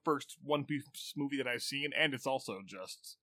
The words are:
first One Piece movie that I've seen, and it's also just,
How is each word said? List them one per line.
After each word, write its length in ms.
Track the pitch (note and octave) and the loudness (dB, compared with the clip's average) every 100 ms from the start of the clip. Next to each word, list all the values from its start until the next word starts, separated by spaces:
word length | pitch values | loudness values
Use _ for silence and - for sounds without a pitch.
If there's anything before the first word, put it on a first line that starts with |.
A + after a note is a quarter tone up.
first 320 | - C#3+ - - | 2 2 0 -8
One 220 | C#3 D3 | 2 2
Piece 500 | C3+ D3 - - - D3 | 2 -2 -2 -10 -8 -2
movie 220 | C#3 C#3 | 0 0
that 80 | B2+ | 0
I've 140 | A#2+ | 0
seen, 280 | - C#3 C#3+ - | 0 0 0 4
and 140 | D#3 | 4
it's 140 | C3 C#3 | 2 0
also 340 | C3 - G2 G2 | 0 -2 -6 -6
just, 500 | F#2+ F#2 - - - | -10 -8 -10 -14 -14